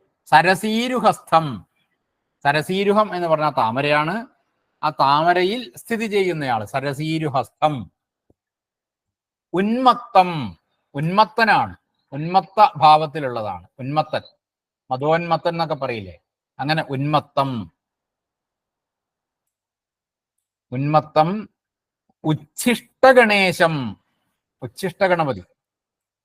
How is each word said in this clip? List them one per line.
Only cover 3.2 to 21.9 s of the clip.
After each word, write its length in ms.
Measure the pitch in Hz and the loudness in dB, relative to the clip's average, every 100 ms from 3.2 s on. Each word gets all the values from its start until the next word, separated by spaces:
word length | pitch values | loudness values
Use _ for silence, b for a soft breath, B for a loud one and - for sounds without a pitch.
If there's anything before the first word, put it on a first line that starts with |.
| 170 | -2
പറഞ്ഞാൽ 220 | 156 151 | 0 0
താമരയാണ്. 760 | 131 113 120 147 147 156 208 262 _ _ _ _ _ | 0 -2 -2 0 0 0 -6 -10 _ _ _ _ _
ആ 80 | 151 | -8
താമരയിൽ 840 | 147 139 143 170 180 185 240 226 - | 0 2 4 2 2 0 -2 -10 -18
സ്ഥിതി 300 | - 226 226 | -8 -6 -2
ചെയ്യുന്നയാൾ 580 | 202 185 160 135 113 | 0 0 -2 -4 -4
സരസീരുഹസ്തം. 1300 | 104 135 139 143 156 160 156 131 113 _ 156 139 90 _ _ _ _ _ _ _ _ _ _ _ _ _ _ _ _ | -4 -6 -6 -6 -4 -4 -2 -4 -6 _ -2 -2 -12 _ _ _ _ _ _ _ _ _ _ _ _ _ _ _ _
ഉന്മത്തം, 1040 | 175 208 240 254 233 - 190 180 160 110 82 _ _ _ | -2 0 2 2 0 2 2 2 -2 -8 -10 _ _ _
ഉന്മത്തനാണ്, 840 | - 156 196 214 - 220 170 107 90 _ _ _ | -6 -2 2 0 2 0 2 -2 -8 _ _ _
ഉന്മത്ത 560 | 139 160 190 - - 208 151 | -12 -2 -2 -2 4 4 6
ഭാവത്തിലുള്ളതാണ് 880 | 156 156 156 151 135 120 104 90 92 - | 6 6 4 -4 -6 -6 -8 -10 -16 -12
ഉന്മത്തൻ. 440 | 127 147 147 120 - _ _ _ _ _ _ | -4 -4 -4 -6 -10 _ _ _ _ _ _
മതോന്മത്തൻ 580 | 127 147 165 170 160 175 | -4 0 0 0 -2 -2
എന്നൊക്കെ 260 | 165 160 | -4 -6
പറയില്ലേ, 460 | 147 131 113 95 80 _ _ _ - | -4 -6 -8 -12 -20 _ _ _ -10
അങ്ങനെ 260 | 139 160 151 | -4 -4 -4
ഉന്മത്തം. 840 | 135 143 151 - - 135 120 90 _ _ _ _ _ _ _ _ _ _ _ _ _ _ _ _ _ _ _ _ _ _ _ _ _ _ _ _ _ _ | -4 -2 -2 -2 -4 -4 -6 -10 _ _ _ _ _ _ _ _ _ _ _ _ _ _ _ _ _ _ _ _ _ _ _ _ _ _ _ _ _ _
ഉന്മത്തം 760 | 127 143 156 147 156 160 214 - _ _ _ _ | -4 0 0 2 0 0 -2 -10 _ _ _ _